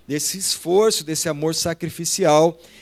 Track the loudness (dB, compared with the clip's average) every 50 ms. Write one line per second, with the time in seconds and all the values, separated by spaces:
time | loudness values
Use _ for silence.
0 | _ -8 -6 -6 -4 -6 -6 -6 -6 -6 -6 -6 -4 0 2 2 2 2 2 -2
1 | -4 -6 -6 -4 -4 -4 -4 -4 -4 -4 -2 -2 -4 -4 -4 -6 -8 -8 -8 -8
2 | -6 -6 -2 0 4 6 6 6 6 4 2 -2 -12 -20 -20 -20